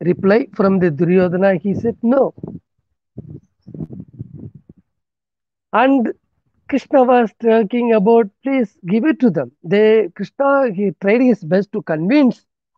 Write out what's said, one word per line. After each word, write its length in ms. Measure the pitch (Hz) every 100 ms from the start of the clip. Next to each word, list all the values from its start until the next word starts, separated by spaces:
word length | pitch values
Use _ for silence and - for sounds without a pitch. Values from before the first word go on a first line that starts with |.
reply 460 | 160 180 190 220 269
from 260 | - 196 190
the 100 | 180
Duryodhana, 640 | 143 170 185 180 180 196 180 202
he 80 |
said, 220 | 190 233 -
"No." 320 | 233 269 220 - - - - _ _ _ _ - - - _ _ - - - - - - - - - - - _ _ _ _ _ _ _ _ _ _
And 400 | 202 262 269 220 - _ _ _ _ -
Krishna 360 | 269 - 285
was 260 | 247 247 220 -
talking 520 | 233 226 196 240 240
about, 380 | 220 202 233 208 -
"Please 340 | 269 269 220 _ 170
give 180 | 220
it 160 | 302 247
to 100 | 247
them." 220 | 156 123 -
They, 460 | 170 202 214 220 175 -
Krishna, 560 | 196 - 277 277 262
he 180 | 180 202 -
tried 200 | 196 240
his 240 | 254 220
best 260 | 156 185 190
to 100 | 214
convince 640 | - 156 175 294 254 - _ _ _